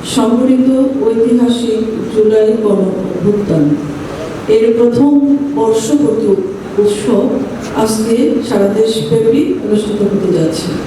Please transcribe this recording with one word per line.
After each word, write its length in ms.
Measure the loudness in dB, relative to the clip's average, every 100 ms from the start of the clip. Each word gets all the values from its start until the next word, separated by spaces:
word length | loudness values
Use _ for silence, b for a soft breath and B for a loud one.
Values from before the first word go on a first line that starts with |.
| -4 -2
সংগঠিত 540 | 0 2 2 2 2 2 0 0
ঐতিহাসিক 760 | 0 2 2 2 2 0 -2 -2 -2 -4 -4
জুলাই 400 | 0 2 4 2 2
গণ 160 | 0 0 0 -2
অভ্যুত্থান 640 | -6 -2 0 0 0 0 2 0 -4 -10 -10 -10 -10 -10 0
এর 180 | 2 2 2
প্রথম 340 | 2 4 4 4 2 0 0 -2
বর্ষপূর্তি 720 | 0 0 0 0 2 0 0 0 -2 -8 -6 0
উৎসব 480 | 0 0 0 0 0 -2 -6 -8 -8 -4
আজকে 400 | -2 -2 0 0 2 0 -2
সারা 200 | 0 0
দেশব্যাপী 760 | 2 0 0 0 0 2 2 0 -2
অনুষ্ঠিত 360 | 0 -2 -2 -2
হতে 280 | 0 0 0
যাচ্ছে। 340 | 0 0 -2 -6 -6